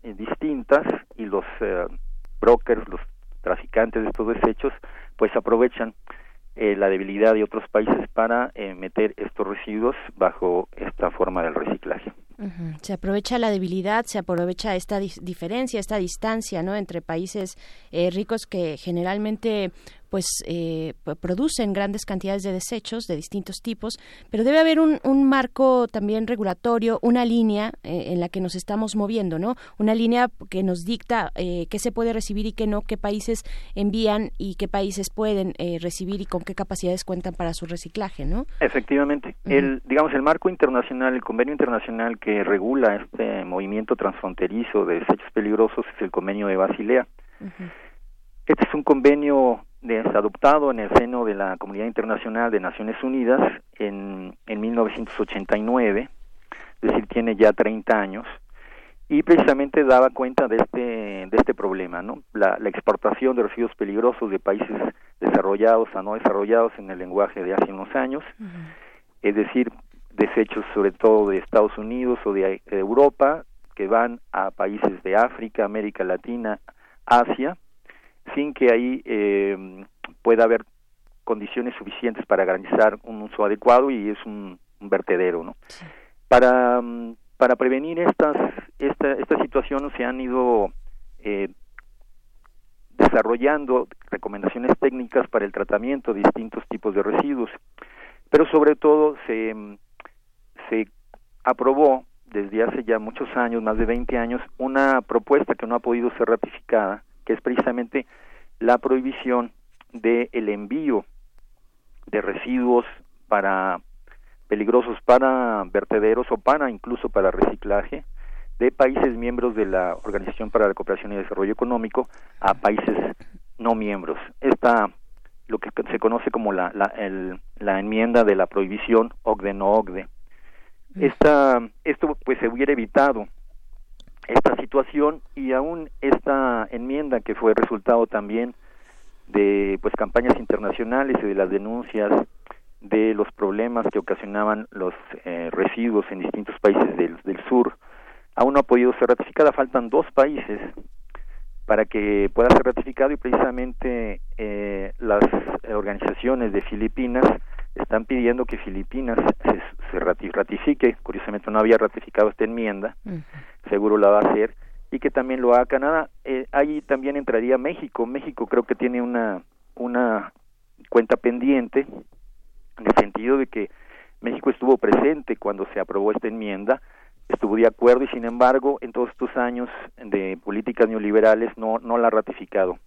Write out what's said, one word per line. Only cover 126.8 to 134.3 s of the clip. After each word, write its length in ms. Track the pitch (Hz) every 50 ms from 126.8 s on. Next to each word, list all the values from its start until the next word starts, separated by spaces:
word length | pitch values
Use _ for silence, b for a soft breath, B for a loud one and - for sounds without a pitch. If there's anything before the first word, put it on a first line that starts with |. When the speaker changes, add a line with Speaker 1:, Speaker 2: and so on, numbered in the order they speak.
| 98 98 -
Speaker 1:
el, 440 | - 107 98 95 95 92 92 92 92 - - - -
la 220 | 107 101 95 95
enmienda 440 | 101 107 107 110 113 117 117 117 113
de 120 | 104 101
la 100 | 95 92
prohibición 640 | - - 98 98 90 101 104 - - 113 113 113 113 - -
ocde 320 | - 113 107 98 95 101 98
no 180 | 98 98 98
ocde. 340 | 104 110 107 98 90 95 92 - - - - b b b b b b b b b b b b - -
Speaker 2:
Mm. 100 | 190 190
Speaker 1:
Esta, 640 | 139 - - - 151 151 143 139 135 127 120 117 113 - - -
esto, 320 | 156 143 - - 156 147 - -
pues, 140 | - 131 -
se 100 | 131 113
hubiera 240 | 117 123 139 135
evitado 540 | 143 123 110 98 - 139 135 139 131 113 104 - - - - - - - - - - - - _ - - - - - - -
esta 260 | -